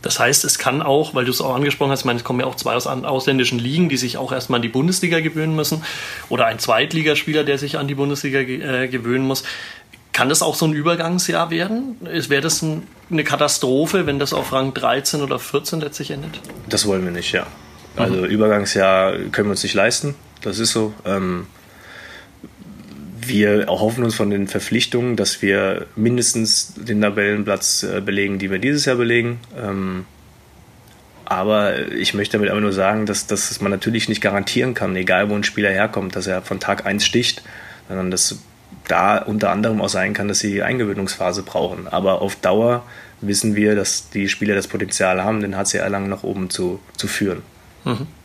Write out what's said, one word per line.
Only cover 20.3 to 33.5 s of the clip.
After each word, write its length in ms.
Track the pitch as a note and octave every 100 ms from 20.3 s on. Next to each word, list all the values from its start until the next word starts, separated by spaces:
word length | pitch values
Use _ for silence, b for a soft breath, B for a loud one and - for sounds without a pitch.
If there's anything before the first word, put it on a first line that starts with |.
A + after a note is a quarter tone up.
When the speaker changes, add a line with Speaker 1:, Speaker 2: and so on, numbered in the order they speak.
| -
Speaker 2:
das 180 | A2 G2
ist 120 | A2+
so. 220 | A2+ G#2+ G#2+ F#2
Ähm, 400 | G2 F#2 F2+ - - B B B B B B B - - - - - - - - A2+
wir 460 | A#2 G#2 G#2 G#2 -
erhoffen 360 | F#2 G#2+ A#2+
uns 120 | A#2 G#2+
von 140 | G2+
den 180 | G2+ F#2+
Verpflichtungen, 680 | G#2 - A2+ - B2 B2 A2
dass 260 | G2 -
wir 440 | G2 G2 G2 F#2 - -
mindestens 800 | A2+ B2 A2+ A#2 G#2+ - - -
den 260 | - G#2
Tabellenplatz, 840 | G#2 G#2 G2+ G#2 G2+ G2 - -
äh, 180 | G2 F#2+
belegen, 380 | G2 G2 G2+ G2
die 100 | F#2+
wir 80 | F#2+
dieses 260 | B2+ D3 C3+
Jahr 100 | B2
belegen. 440 | A#2+ A#2+ A#2 A#2+ - -
Ähm, 440 | G#2 G2 F#2+ F#2 F#2 - - - - - - - - - - - -
aber 680 | F#2+ G2+ G#2+ G2+ C#2+ -
ich 240 | - F#2 G2+
möchte 220 | G2+ G#2+
damit 120 | G#2
einfach 120 | G2+
nur 120 | G#2
sagen, 320 | G2 F#2+ G#2+ G#2+
dass, 220 | G2 -
dass 340 | G2+ -